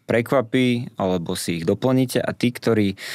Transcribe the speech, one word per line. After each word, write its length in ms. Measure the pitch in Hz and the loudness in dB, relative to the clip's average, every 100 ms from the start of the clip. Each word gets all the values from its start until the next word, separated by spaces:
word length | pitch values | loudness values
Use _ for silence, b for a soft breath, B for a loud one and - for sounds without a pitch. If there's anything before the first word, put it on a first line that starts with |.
prekvapí, 880 | - 113 117 139 117 131 127 120 127 - | -2 0 2 0 2 2 2 0 -4 -4
alebo 320 | 98 90 82 | 0 0 -2
si 280 | 90 - 82 | -4 -4 -2
ich 60 | 82 | 0
doplníte. 540 | 101 131 131 127 - | 0 2 2 2 -2
A 160 | - - | -4 -2
tí, 160 | 123 | -2
ktorí 480 | - - 110 101 95 B | 0 0 2 2 -2 B